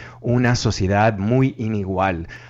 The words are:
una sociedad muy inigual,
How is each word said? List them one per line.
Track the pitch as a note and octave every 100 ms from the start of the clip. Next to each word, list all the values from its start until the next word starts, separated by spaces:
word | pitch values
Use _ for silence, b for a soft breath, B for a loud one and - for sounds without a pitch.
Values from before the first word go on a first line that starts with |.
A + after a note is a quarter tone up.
| B B
una | B2 A#2+ B2 B2
sociedad | A2+ - F#2+ G2+ A2 G2+
muy | G2+ B2+ C3+ -
inigual, | A2 G#2+ F#2+ F#2 F#2+ E2+ E2+ B B